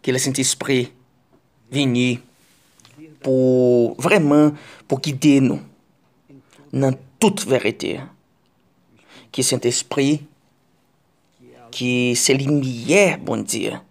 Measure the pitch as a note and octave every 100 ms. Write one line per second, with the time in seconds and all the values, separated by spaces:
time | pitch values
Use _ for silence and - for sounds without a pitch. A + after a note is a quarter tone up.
0 | - B2+ C3+ C3 B2+ - - B2+ B2 _
1 | _ _ _ _ _ _ _ C3 C3+ B2
2 | B2 B2 _ _ _ _ _ _ - -
3 | D#3 - C3+ C3 B2+ B2+ B2+ B2 A#2 -
4 | - G#3 D3 D3 D3+ D3 - - - C3+
5 | D3+ C#3 D3+ C#3 C3 C#2+ - _ _ _
6 | _ _ _ C#3 _ _ _ C3 C3+ C3
7 | - _ G#3+ - - B2+ G#2 A2 F#2+ -
8 | - _ _ _ _ _ _ _ _ _
9 | _ - _ - B2+ B2 A#2+ A#2 - -
10 | C#3 D3+ - _ _ _ _ _ _ _
11 | _ _ _ _ B2 - A#2 - B2 B2
12 | B2 A#2+ - C3+ C#3 D3 C3 A#2 B2+ F#3+
13 | F#3+ - - A2+ G#2 A2 G2+ - _